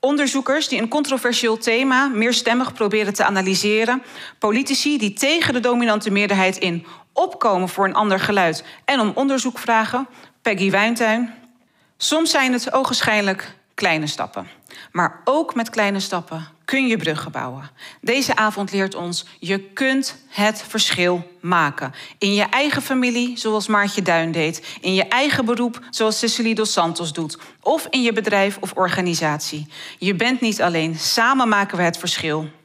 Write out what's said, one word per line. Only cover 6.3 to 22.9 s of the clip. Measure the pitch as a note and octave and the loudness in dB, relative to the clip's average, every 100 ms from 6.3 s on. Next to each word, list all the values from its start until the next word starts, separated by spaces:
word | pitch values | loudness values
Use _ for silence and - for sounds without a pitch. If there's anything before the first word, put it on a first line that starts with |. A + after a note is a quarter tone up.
| G3 F#3+ F#3+ | 2 2 0
in | F#3 E3+ - - - | -2 -4 -8 -20 -6
opkomen | - F4+ - A#3 F#3+ F#3 | 0 0 0 0 2 0
voor | F#3 | 0
een | G3 | 0
ander | - G#3+ F#3+ | 2 2 2
geluid | - G3+ F3 D#3 - - | 2 2 2 0 -10 -10
en | - C#4 | -2 2
om | G#3+ | 2
onderzoek | - C#4 C4+ B3+ - | 2 0 0 -2 -4
vragen, | - A3+ A3 B3 C4+ - - _ | 0 2 2 -2 -4 -12 -20 _
Peggy | - G3 F#3+ | -4 0 2
Wijntuin. | F#3+ G#3+ A#3 A3+ A3+ A#3 - - _ _ _ _ _ | 2 2 2 0 0 -2 -6 -20 _ _ _ _ _
Soms | - D#4 E4 | 0 2 2
zijn | D4+ C4 | 2 2
het | B3 - | 0 0
ogenschijnlijk | C4 C4 A#3+ - G#3+ G3+ G3 - - _ | 0 2 0 2 2 2 -2 -6 -14 _
kleine | - F#3 D#3+ D3+ | -2 0 0 -2
stappen. | - - - - - _ - - | -6 -6 -8 -12 -18 _ -20 -8
Maar | F3 E3+ - | 0 0 0
ook | - C#4+ E4 | 0 2 2
met | B3+ A3+ | -2 -2
kleine | - G#3 G3 | 0 0 0
stappen | F#3+ F3+ E3+ D#3+ D#3+ _ | -4 -6 -6 -12 -12 _
kun | - C4+ C4 | -2 0 2
je | A3 | 0
bruggen | D#3+ D3+ D3 | 0 -4 -6
bouwen. | D3 B2+ C3 C#3+ _ - - | -8 -8 -10 -16 _ -20 -8
Deze | - B3+ C4+ - | 0 0 2 2
avond | G#3+ G3+ G3 | 2 0 -2
leert | G3+ F#3+ | 0 -2
ons, | F#3+ F3 F3 - - | -4 -6 -6 -8 -14
je | F3 G3 | -4 -4
kunt | G3 - C4 C4+ C4+ - _ | -4 -2 0 2 -2 -8 _
het | - G#3 G#3+ - | 0 0 0 -6
verschil | A3+ - - F3+ F3+ E3+ - | -2 0 2 2 0 -4 -10
maken. | E3+ F3+ D#3 C#3 C3+ - - - | 0 2 2 -2 -8 -10 -20 -2
In | G3+ | 0
je | G3+ | 2
eigen | G#3 B3+ D4 C#4 | 2 2 2 0
familie, | - | 0